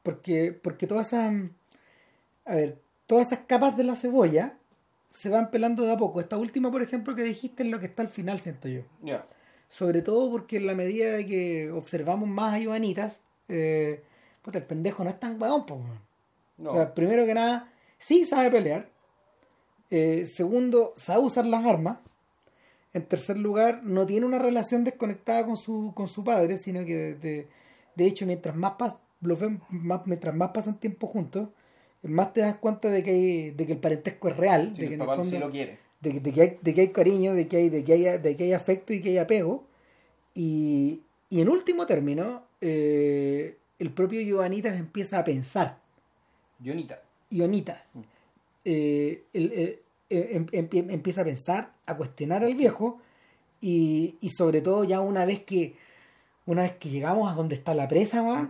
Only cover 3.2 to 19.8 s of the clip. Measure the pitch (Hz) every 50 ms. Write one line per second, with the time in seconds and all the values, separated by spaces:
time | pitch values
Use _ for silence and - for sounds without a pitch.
3.2 | 240 240 254 240 - - 254 233 269 277 214 233 254 247 240 240 - 247 247 269
4.2 | 202 165 151 156 214 285 - _ _ _ _ _ _ _ _ _ _ _ - -
5.2 | - 202 202 226 226 226 - 226 226 233 233 226 240 220 226 208 226 185 - 175
6.2 | 170 - 214 208 233 220 - 269 254 247 247 262 240 233 254 240 220 277 254 226
7.2 | 233 233 220 226 - 247 - - 247 233 226 214 185 185 - - 220 196 - 202
8.2 | 170 185 202 185 - 175 143 131 - 131 127 123 127 - _ _ 156 151 131 -
9.2 | - - - _ _ _ _ _ _ _ - - 190 175 170 170 165 - 214 233
10.2 | 262 254 233 220 - - 226 202 196 190 190 185 180 180 208 226 226 220 220 214
11.2 | 208 190 196 185 180 175 170 160 156 151 170 165 - - - 160 147 160 185 208
12.2 | 214 208 196 202 220 220 208 214 226 220 220 220 226 202 185 202 208 208 - -
13.2 | _ _ _ _ _ - 180 165 160 160 156 156 151 151 147 147 - _ _ _
14.2 | _ _ _ _ _ 208 196 180 - - 160 160 165 202 196 - 180 175 196 -
15.2 | 254 233 226 220 220 240 285 294 - - 147 127 123 120 117 110 104 _ _ _
16.2 | _ _ _ _ _ _ _ - 160 151 139 170 160 160 - 170 165 190 226 240
17.2 | 233 220 220 226 226 240 247 240 - - _ _ _ _ _ _ - - 302 359
18.2 | 330 - - 269 254 240 240 226 190 147 147 190 - - _ _ _ _ _ _
19.2 | _ _ _ _ _ _ _ _ _ _ _ _